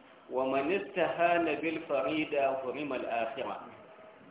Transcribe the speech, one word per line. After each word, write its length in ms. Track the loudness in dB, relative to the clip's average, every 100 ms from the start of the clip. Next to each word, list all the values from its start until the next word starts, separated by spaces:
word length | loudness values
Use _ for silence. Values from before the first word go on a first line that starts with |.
| -20 -20 -6
Wa 160 | 0 2
man 220 | 2 2
istahana 920 | 0 -2 0 0 4 4 6 2 0
bil 180 | -2 -2
farida 800 | 0 0 2 0 0 2 2 2
fa 120 | -2
hurima 240 | -4 -4 -4
al 120 | -2
akhirah." 520 | -2 -2 -4 -6 -6 -10 -16 -20 -20 -20 -20 -20